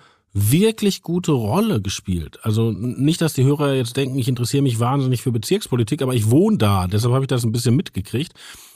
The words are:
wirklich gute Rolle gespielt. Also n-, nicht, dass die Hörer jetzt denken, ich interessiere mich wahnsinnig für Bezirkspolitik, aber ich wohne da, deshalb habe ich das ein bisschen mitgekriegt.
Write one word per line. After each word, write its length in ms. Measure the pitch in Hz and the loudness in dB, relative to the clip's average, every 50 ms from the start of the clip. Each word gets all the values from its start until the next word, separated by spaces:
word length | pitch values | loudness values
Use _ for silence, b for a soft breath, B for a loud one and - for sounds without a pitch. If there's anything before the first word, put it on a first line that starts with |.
| b b b b b b | b b b b b b
wirklich 680 | - 101 101 107 131 170 208 226 220 - 214 202 185 - | -4 -2 0 2 4 4 4 2 2 0 0 0 0 -2
gute 300 | - - 170 180 180 - | -4 -4 -4 -2 0 0
Rolle 500 | 151 123 110 101 120 185 226 220 175 110 | 0 0 0 0 0 0 0 0 0 -2
gespielt. 560 | 95 101 - - - - 90 85 76 - - - - | -2 -4 -6 -6 -4 -4 -4 -4 -4 -6 -12 -8 -4
Also 240 | 113 107 110 113 117 | -2 0 2 0 0
n-, 340 | 104 85 110 123 117 - | 0 -2 -4 -4 -2 0
nicht, 180 | 131 151 165 - | 0 0 2 2
dass 120 | 170 151 | 0 -2
die 100 | - - | 0 2
Hörer 320 | 127 139 147 143 147 143 135 | 2 2 2 2 0 0 0
jetzt 220 | 131 127 120 123 | 0 -2 -2 -2
denken, 240 | 135 139 127 127 139 | -4 -4 -2 -2 -2
ich 80 | 117 131 | -2 -2
interessiere 340 | 127 117 120 - - 139 | -2 -2 -2 -2 0 0
mich 160 | 139 135 117 110 | 2 2 0 0
wahnsinnig 440 | 120 120 135 143 135 131 127 117 | 0 0 0 0 0 0 0 -2
für 100 | - 131 | -2 -2
Bezirkspolitik, 680 | 117 117 - - 180 208 - - 131 120 113 - 151 - | -2 -2 -2 -2 -2 -2 -2 -2 -2 -2 0 0 -2 -2
aber 140 | 131 127 127 | -2 0 0
ich 160 | 120 104 107 | 0 2 2
wohne 280 | 120 151 196 226 220 - | 4 4 4 4 2 2
da, 280 | 110 101 101 95 90 | 2 2 2 2 0
deshalb 260 | 90 95 104 117 123 | 0 0 0 0 2
habe 120 | 123 135 135 | 0 0 0
ich 40 | 127 | 0
das 140 | 135 123 | 0 0
ein 80 | 120 113 | 0 -2
bisschen 240 | 110 120 - 123 117 | -2 0 2 2 2
mitgekriegt. 600 | 147 202 - - - 98 - - 117 - - B B B B B B B B B | 2 0 -2 -6 -10 -8 -6 -4 -6 -6 -6 B B B B B B B B B